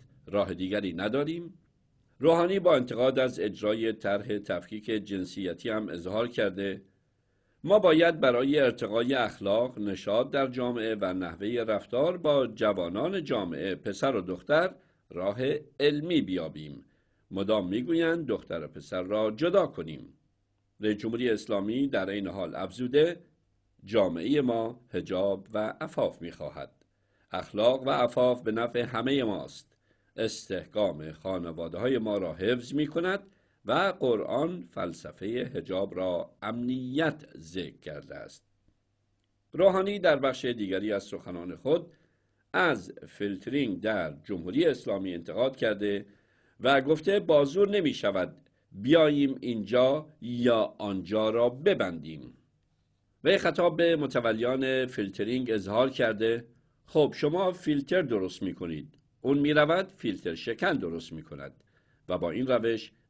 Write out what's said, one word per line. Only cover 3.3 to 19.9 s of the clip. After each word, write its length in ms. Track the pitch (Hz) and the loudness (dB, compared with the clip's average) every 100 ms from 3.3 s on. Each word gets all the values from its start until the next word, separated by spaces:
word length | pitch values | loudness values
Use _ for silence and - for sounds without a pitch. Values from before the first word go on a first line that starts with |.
| - | 0
اجرای 540 | 101 87 104 110 113 | -4 -2 0 0 0
طرح 440 | 107 101 101 101 104 | 0 0 -2 -2 -6
تفکیک 480 | - 87 - 107 110 | -4 -6 -6 -10 -4
جنسیتی 840 | 110 98 98 90 98 92 85 120 | -4 -2 -6 -6 -6 -6 -4 -4
هم 200 | 92 101 | -4 -4
اظهار 380 | 85 87 107 123 | -6 -4 -2 -2
کرده: 540 | 123 101 92 98 95 - _ _ _ _ _ _ _ | 0 -2 0 -4 -6 -12 _ _ _ _ _ _ _
"ما 160 | 147 208 | 4 6
باید 400 | 185 160 170 160 | 8 6 6 4
برای 400 | 131 120 135 147 | 4 4 4 4
ارتقای 540 | 131 - 104 113 120 | 4 2 -2 0 2
اخلاق، 680 | 135 110 - 98 107 123 113 | 0 0 -2 0 2 0 -2
نشاط 500 | 104 92 104 107 - | -6 -4 0 0 2
در 180 | 143 135 | 0 -2
جامعه 480 | 123 123 120 110 107 | -2 -2 -2 -2 -2
و 120 | 95 | -2
نحوه 500 | 92 87 85 101 120 | -2 -6 -6 -4 -2
رفتار 540 | 110 104 - 120 160 180 | 0 -2 -2 0 0 0
با 300 | 160 143 120 | 2 2 2
جوانان 760 | 104 107 98 85 95 160 196 | 2 2 2 -2 -2 -2 -2
جامعه، 520 | 143 120 90 73 92 87 | -2 -2 -2 -4 -4 -4
پسر 400 | 107 98 139 113 | -6 -2 -2 -2
و 60 | |
دختر، 540 | 90 90 - 147 185 - _ _ _ | -4 -6 0 2 2 -4 _ _ _
راه 280 | 87 95 107 131 - - - | -4 -4 -2 -2 -4 -6 0
علمی 420 | 143 147 160 165 | 2 2 0 0
بیابیم. 640 | 92 90 80 78 76 71 - _ _ _ - | 0 -4 -6 -10 -14 -16 -20 _ _ _ -10
مدام 360 | 95 98 107 90 | -4 0 0 0
می‌گویند 580 | 107 143 165 165 170 143 | -2 0 0 2 0 -2
دختر 380 | 98 - 85 | -4 -4 -8
و 40 | 73 | -8
پسر 360 | 78 71 92 | -14 -8 -6
را 280 | 92 107 110 | -2 0 0
جدا 360 | 110 170 190 165 | 0 2 2 2
کنیم." 460 | - 80 | -4 -10